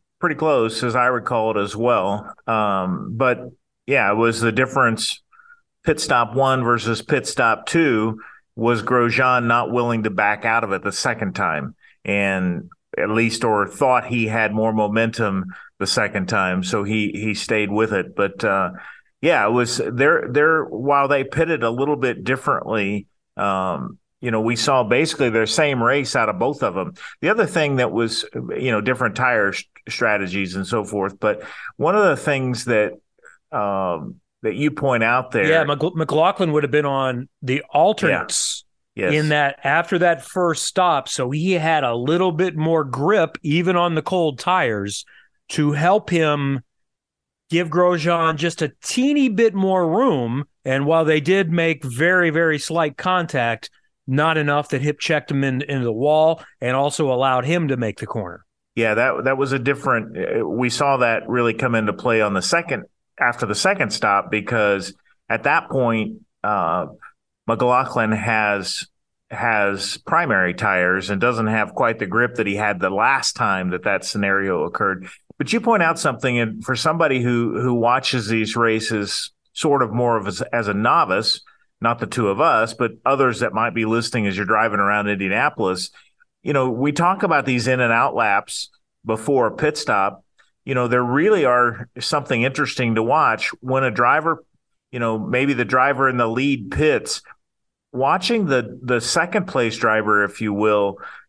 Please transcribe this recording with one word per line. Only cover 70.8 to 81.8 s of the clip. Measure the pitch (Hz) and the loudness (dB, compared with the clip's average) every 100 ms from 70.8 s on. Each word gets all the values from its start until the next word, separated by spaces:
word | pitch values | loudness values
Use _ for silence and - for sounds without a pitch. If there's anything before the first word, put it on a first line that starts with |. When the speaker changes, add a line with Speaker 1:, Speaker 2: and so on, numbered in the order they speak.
| 90 95 95 | 2 0 -2
Speaker 1:
and | 98 | -2
doesn't | 120 113 110 | 0 0 0
have | 110 104 - | 0 -2 0
quite | 120 113 | -2 -2
the | 101 | -4
grip | 104 120 123 | -2 -2 -2
that | 101 | -4
he | 101 | -2
had | 104 95 | -2 -2
the | 95 | -2
last | 98 120 135 - - | 0 2 0 -2 -2
time | 113 95 92 | -2 0 -2
that | 90 | -4
that | 107 98 | -2 -2
scenario | - 107 98 98 98 87 | -4 -2 0 0 0 -2
occurred. | 76 - 101 95 92 - _ - | -2 -2 -2 -4 -8 -20 _ -10
But | 135 | -4
you | 226 | -2
point | 233 220 | 2 2
out | 165 165 | 2 0
something, | 151 123 131 123 | -2 -2 -2 0
and | 113 107 | -2 -4
for | - 123 | -6 -2
somebody | 160 165 160 131 | -2 2 2 2
who, | 120 120 117 98 | 0 0 0 -2
who | 123 | -2
watches | 120 120 127 - 127 107 | 0 2 2 0 -4 -2
these | 113 110 117 | -2 -2 0
races | 117 110 113 110 101 - - - _ | 2 2 -2 -4 -4 -6 -8 -14 _
sort | - 160 139 | -4 0 2
of | 120 | 2
more | 110 123 113 | 0 2 0
of | 98 | -2
as, | 92 | -6
as | - 120 104 | -4 -2 0
a | |
novice, | 101 117 160 131 92 110 - - _ _ _ | 0 2 2 2 0 0 -2 -6 _ _ _